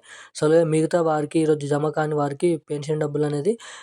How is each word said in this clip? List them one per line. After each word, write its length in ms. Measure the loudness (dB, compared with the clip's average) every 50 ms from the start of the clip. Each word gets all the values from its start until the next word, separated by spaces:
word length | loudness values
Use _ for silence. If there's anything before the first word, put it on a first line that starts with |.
| -4 -10 -20 -20 -20 -18 -6
so, 100 | -2 2
అలాగే 180 | 4 4 4 4
మిగతా 380 | 4 2 2 2 2 2 0
వారికి 380 | 2 2 0 0 -2 0 0 2
ఈరోజు 280 | 2 2 2 0 0 0
జమ 220 | 0 0 0 0
కాని 260 | 0 -2 -2 0 0
వారికి 420 | 0 -2 -2 -2 0 0 0 0 -2
పెన్షన్ 420 | -4 -6 -8 -6 -4 -4 -2 -2
డబ్బులు 260 | -2 -2 -2 -2 -2
అనేది 320 | 0 -2 0 0 -2 -2 -2 -6 -16 -20 -20